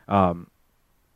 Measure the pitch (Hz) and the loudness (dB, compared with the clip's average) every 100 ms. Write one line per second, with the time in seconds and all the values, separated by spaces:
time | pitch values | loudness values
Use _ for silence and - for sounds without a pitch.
0 | - 101 90 87 - _ _ _ _ _ | -2 0 0 -2 -14 _ _ _ _ _
1 | _ | _